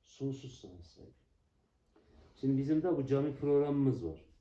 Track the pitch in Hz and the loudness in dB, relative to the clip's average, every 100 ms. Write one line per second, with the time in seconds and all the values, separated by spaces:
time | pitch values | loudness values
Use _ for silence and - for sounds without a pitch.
0 | _ - 139 135 - - 92 87 87 - | _ -6 -6 -6 -12 -16 -18 -18 -20 -20
1 | - _ _ _ _ _ _ _ _ _ | -20 _ _ _ _ _ _ _ _ _
2 | _ - - - 135 135 135 156 180 151 | _ -20 -20 -6 0 0 2 2 2 0
3 | 131 139 147 139 143 143 147 143 135 104 | 2 2 2 -2 2 4 4 2 2 0
4 | 82 78 - _ | -4 -8 -16 _